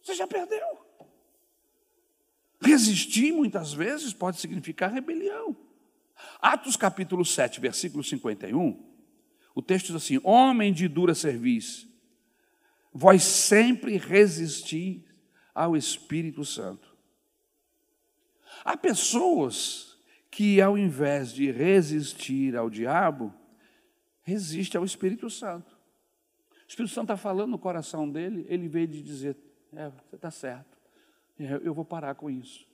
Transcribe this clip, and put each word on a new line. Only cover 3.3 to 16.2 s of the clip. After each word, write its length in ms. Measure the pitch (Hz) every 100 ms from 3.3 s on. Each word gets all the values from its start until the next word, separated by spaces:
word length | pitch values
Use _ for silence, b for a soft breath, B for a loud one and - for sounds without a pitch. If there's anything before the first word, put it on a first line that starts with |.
muitas 420 | 330 262 190 156
vezes, 400 | 143 180 294 302
pode 260 | - 180 175
significar 520 | 165 180 151 160 185
rebelião. 640 | 247 285 330 392 427 453 254 _ _ _ _ _ _ B B
Atos 360 | - 262 - 240
capítulo 500 | 196 196 180 180 175
sete, 340 | - 123 -
versículo 440 | 127 - 185 143
cinquenta 440 | 139 135 117 104 95
e 60 |
um, 260 | 127 170 98 - - _ _ _ b b -
o 60 |
texto 260 | - 185 185
diz 80 | 165
assim: 240 | - 135
"Homem 480 | 180 226 262 247 208
de 160 | 170 180
dura 280 | 143 180 165
cerviz, 720 | 156 120 120 117 101 - - _ _ _ _ _ _ _ _ _ _
vós 300 | - 170 190
sempre 720 | - - - 208 233 247 - 202
resisti 1040 | - 190 208 160 165 139 - 156 185 180 - b b b b
ao 220 | - 165 160
Espírito 680 | 131 - - 156